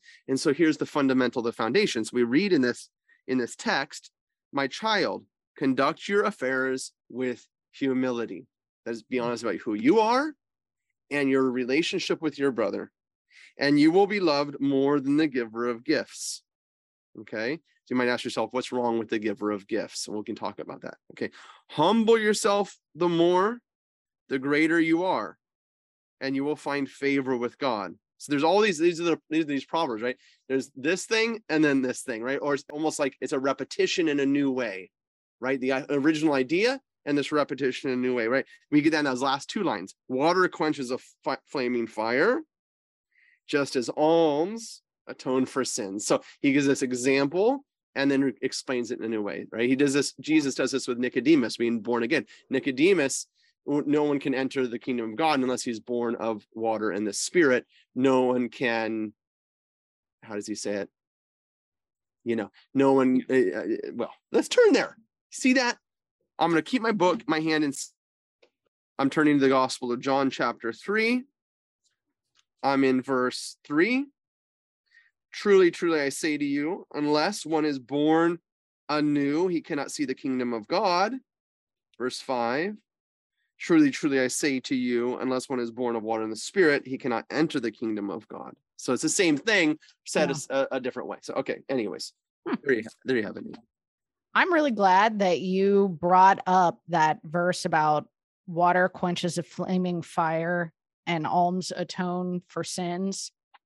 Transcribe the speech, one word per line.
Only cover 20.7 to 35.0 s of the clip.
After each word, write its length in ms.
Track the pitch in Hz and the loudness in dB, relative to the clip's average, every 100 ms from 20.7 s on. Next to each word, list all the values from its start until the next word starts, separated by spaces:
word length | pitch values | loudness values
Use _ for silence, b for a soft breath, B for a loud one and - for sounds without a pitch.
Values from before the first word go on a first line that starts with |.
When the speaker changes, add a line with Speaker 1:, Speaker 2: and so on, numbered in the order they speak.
| 92 | -14
Speaker 1:
that. 160 | - - _ | -14 -18 _
Okay. 180 | - 107 B B B B | -10 -10 B B B B
"Humble 480 | - 160 226 220 226 | 0 2 4 4 4
yourself 600 | 214 208 214 202 196 - _ 147 | 4 0 0 0 -2 -8 _ -2
the 120 | 175 | 0
more, 520 | 165 170 180 202 240 _ _ _ _ _ _ - | 4 4 4 2 -2 _ _ _ _ _ _ -6
the 120 | 131 | -4
greater 400 | 139 147 160 170 | 0 2 2 2
you 220 | 160 165 | 2 2
are, 340 | 185 135 95 - _ _ _ _ _ _ _ - | 0 -2 -4 -10 _ _ _ _ _ _ _ -10
and 160 | 135 135 | -6 -4
you 80 | |
will 120 | 143 147 | -4 -6
find 340 | 151 143 135 | -4 -4 -4
favor 480 | - 139 139 131 123 | -4 0 0 0 -2
with 200 | 120 - | -4 -4
God." 400 | 139 107 92 - _ _ | -4 -2 -6 -12 _ _
So 140 | - | -4
there's 120 | 143 | 0
all 160 | 156 196 | 2 4
these, 200 | 214 151 | 2 2
these 200 | 175 165 | 0 0
are 40 | |
the, 180 | 170 151 - | -2 -2 -2
these 140 | 156 | -4
are 40 | 151 | -2
these 180 | 139 - | -4 -4
proverbs, 360 | 165 156 107 | -4 -2 -2
right? 160 | 123 123 b b - | -4 -6 b b -4
There's 220 | 135 143 - | -2 -2 -6
this 300 | 135 180 - | -2 -2 0
thing 380 | 220 226 226 - | 0 0 -2 -2
and 160 | 156 | 2
then 180 | 151 139 | 4 4
this 200 | 127 120 | 0 -4
thing, 200 | - 113 | -8 -6
right? 160 | 120 143 | -4 -4
Or 120 | 143 | -2
it's 120 | 139 - | -4 -6
almost 280 | 147 160 147 | -6 -4 -2
like 160 | 143 - | -4 -4
it's 120 | 131 | -4
a 60 | 139 | -2
repetition 680 | 135 135 135 - 185 - 160 | -2 -4 -6 -2 -2 0 0
in 100 | 143 | 0
a 60 | 139 | 0
new 260 | 143 139 | 2 0
way, 400 | 127 117 95 92 _ | -2 -4 -6 -14 _